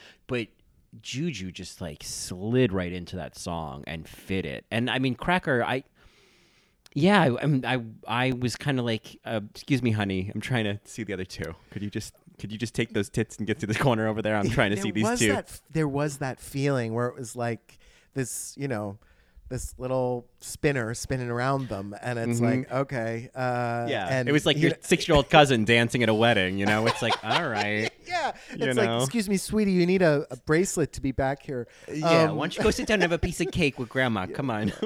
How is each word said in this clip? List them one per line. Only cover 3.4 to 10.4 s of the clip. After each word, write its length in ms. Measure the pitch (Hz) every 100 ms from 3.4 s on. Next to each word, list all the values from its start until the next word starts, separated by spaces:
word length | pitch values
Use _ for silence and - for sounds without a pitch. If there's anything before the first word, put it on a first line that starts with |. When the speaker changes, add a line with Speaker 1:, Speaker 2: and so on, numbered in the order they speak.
| - 82 78 69 -
Speaker 1:
and 200 | 82 -
fit 360 | - - 95
it. 220 | 78 64 -
And, 200 | 113 123
I 80 | 127
mean, 160 | 131
Cracker, 480 | 120 - 180 160 123
I, 200 | 92 131 - _ - _ _ _ _ _ _ _ _
yeah, 440 | 147 175 202 147 120
I, 340 | 139 135 120 131
I, 60 | 113 110 -
I 260 | 117 127
was 240 | 123 123 -
kinda 260 | 147 131
like, 340 | 120 110 - -
uh, 160 | 120 113 104
"Excuse 300 | - - 135
me, 100 | 120
honey, 380 | 107 98 95 95
I'm 60 | 110